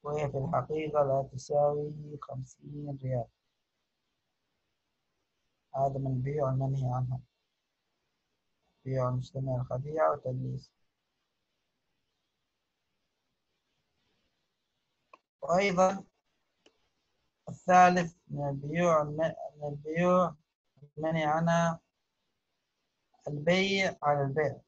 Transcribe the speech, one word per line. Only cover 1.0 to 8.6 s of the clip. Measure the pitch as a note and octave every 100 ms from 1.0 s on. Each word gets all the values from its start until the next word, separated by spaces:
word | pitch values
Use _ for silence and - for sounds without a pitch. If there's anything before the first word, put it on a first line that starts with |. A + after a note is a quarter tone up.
لا | C#3 C3+ C3+
تساوي | B2+ - D3 D3 D3 D3 D3+ D3 C#3+
خمسين | - C3 C3 - C#3+ D3 D3 C#3
ريال. | C3 B2+ A2+ _ _ _ _ _ _ _ _ _ _ _ _ _ _ _ _ _ _ _ _ _ _ _ _
هذا | C3+ C3+ C3+
من | C3+
البيوع | B2+ C3+ D3+ C3+
المنهي | C3 C3+ C3+ B2+
عنها، | B2 B2+ B2+ - _ _ _ _ _ _ _ _ _ _ _ _ _